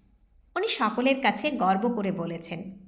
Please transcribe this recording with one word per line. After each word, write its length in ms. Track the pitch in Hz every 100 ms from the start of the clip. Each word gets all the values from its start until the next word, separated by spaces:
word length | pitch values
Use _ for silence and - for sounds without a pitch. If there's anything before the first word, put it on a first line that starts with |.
| _ _ _ _ _ 349
উনি 120 | 440
সকলের 520 | - 220 226 254 269
কাছে 300 | 226 202 302
গর্ব 380 | 254 180 196 240
করে 240 | 226 202
বলেছেন, 600 | 175 165 170 - 170 - -